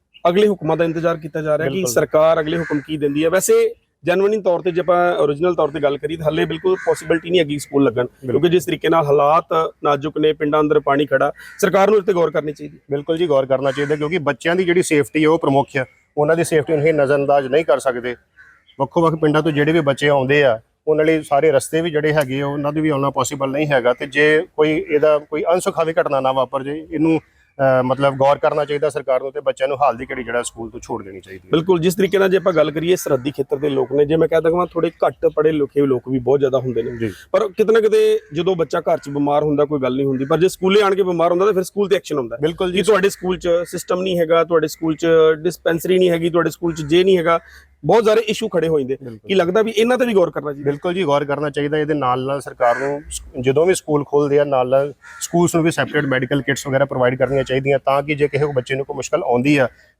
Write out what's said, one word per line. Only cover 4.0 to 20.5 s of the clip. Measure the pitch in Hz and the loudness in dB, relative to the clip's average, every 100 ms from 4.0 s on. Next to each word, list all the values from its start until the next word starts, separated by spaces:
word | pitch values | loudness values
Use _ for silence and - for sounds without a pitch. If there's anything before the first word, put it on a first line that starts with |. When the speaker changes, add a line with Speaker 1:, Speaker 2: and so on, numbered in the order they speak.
Speaker 1:
ਜੈਨੂਇਨ | 143 180 196 214 | -2 0 0 0
ਤੌਰ | 190 170 | 0 -2
ਤੇ | 170 | -2
ਜੇ | 170 | -2
ਆਪਾਂ | 175 175 175 165 | 0 2 2 2
origignal | 151 143 180 | 0 0 0
ਤੌਰ | 175 151 | 0 -2
ਤੇ | 151 | 0
ਗੱਲ | 139 139 | -2 -2
ਕਰੀਏ | 151 165 | -6 -4
ਤਾਂ | 160 | -2
ਹਾਲੇ | 160 | -2
ਬਿਲਕੁਲ | 170 160 185 185 | -4 -2 -2 -2
ਪੋਸੀਬਿਲਟੀ | - 151 160 165 165 | -2 -4 0 -2 0
ਨਹੀਂ | 180 | 0
ਹੈਗੀ | 151 143 | 0 -2
ਸਕੂਲ | - 143 | -2 2
ਲੱਗਣ, | 139 117 | 2 0
Speaker 2:
ਬਿਲਕੁਲ। | 123 - 131 | -6 -6 -4
Speaker 1:
ਕਿਉਂਕਿ | 117 170 | 0 2
ਜਿਸ | 175 | 2
ਤਰੀਕੇ | 165 160 160 | 0 -4 2
ਨਾਲ | 165 | 2
ਹਾਲਾਤ | 147 143 143 160 - 165 165 - | 4 2 4 2 0 -2 -2 -2
ਨਾਜ਼ੁਕ | 151 143 147 151 | 0 0 -2 0
ਨੇ, | 156 | 0
ਪਿੰਡਾਂ | 156 151 156 | 0 0 0
ਅੰਦਰ | 151 147 | 2 0
ਪਾਣੀ | 143 139 147 | 2 0 0
ਖੜਾ, | 135 143 - - - | 0 0 -4 -20 -4
ਸਰਕਾਰ | 202 185 196 | 0 2 4
ਨੂੰ | 214 | 2
ਇਸ | |
ਤੇ | 185 | 2
ਗੌਰ | 180 160 | 0 0
ਕਰਨੀ | 160 151 | -2 -6
ਚਾਹੀਦੀ। | 147 147 - _ | -10 -16 -18 _
Speaker 2:
ਬਿਲਕੁਲ | 143 147 165 | -6 -4 -2
ਜੀ, | 175 | 2
ਗੌਰ | 139 135 | 2 2
ਕਰਨਾ | 131 139 | 0 0
ਚਾਹੀਦਾ, | 135 143 151 | -2 -2 -2
ਕਿਉਂਕਿ | 151 180 | -2 -2
ਬੱਚਿਆਂ | 143 190 165 180 | -4 -4 -2 0
ਦੀ | |
ਜਿਹੜੀ | 180 175 | 2 0
ਸੇਫਟੀ | 180 151 139 151 | 2 0 0 2
ਹੈ | 156 | 2
ਉਹ | 160 | 2
ਪ੍ਰਮੁੱਖ | 160 139 135 139 | 2 0 0 -4
ਹੈ, | 123 _ _ - | -6 _ _ -2
ਉਹਨਾਂ | 147 165 | 0 0
ਦੀ | |
ਸੇਫਟੀ | 165 160 143 | 2 0 0
ਨੂੰ | 156 | 0
ਅਸੀਂ | 151 | 2
ਨਜ਼ਰਅੰਦਾਜ਼ | 156 135 143 139 143 131 | 2 2 2 2 2 2
ਨਹੀਂ | 139 | 0
ਕਰ | 165 139 | 2 0
ਸਕਦੇ। | 131 123 120 120 _ _ - _ _ - | 0 -4 -6 -10 _ _ -20 _ _ -6
ਵੱਖੋ | 135 175 | -4 0
ਵੱਖ | 165 | 0
ਪਿੰਡਾਂ | 160 156 151 | 2 0 2
ਤੋਂ | 160 | 0
ਜਿਹੜੇ | 147 147 | 0 2
ਵੀ | 165 | 2
ਬੱਚੇ | 143 135 147 | 0 0 2
ਆਉਂਦੇ | 143 127 147 | 0 2 2
ਆ, | 139 | 4